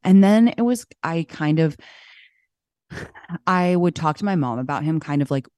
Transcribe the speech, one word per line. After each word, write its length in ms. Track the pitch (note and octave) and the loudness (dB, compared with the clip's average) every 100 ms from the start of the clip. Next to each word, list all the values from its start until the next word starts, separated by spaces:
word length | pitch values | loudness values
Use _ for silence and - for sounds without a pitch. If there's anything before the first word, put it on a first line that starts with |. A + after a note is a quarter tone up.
and 200 | F#3+ F#3+ | 4 6
then 260 | G3 G#3+ A#3 | 6 4 2
it 120 | - | 0
was, 240 | A#3 B3 - - | -2 -4 -8 -10
I 220 | - E3 D#3+ | -6 -6 -6
kind 320 | - D3+ D#3 | -4 -2 2
of 160 | D#3+ C#3+ - - - - _ _ _ _ _ _ _ - - - - F3 - | 0 -2 -14 -20 -20 -20 _ _ _ _ _ _ _ -16 -16 -20 -14 -8 -2
I 300 | F#3 F3+ F3+ | 0 2 2
would 200 | F3 - | 0 0
talk 220 | D#3 D3+ | -4 -2
to 80 | G#3 | -2
my 100 | F#3 | -2
mom 240 | C3 A#2 | -2 -4
about 240 | C3 C#3+ | -4 -4
him 160 | D3+ D#3+ | -2 -4
kind 220 | - C#3+ | -2 -2
of 80 | C#3 | -2
like 180 | C#3 - | -4 -6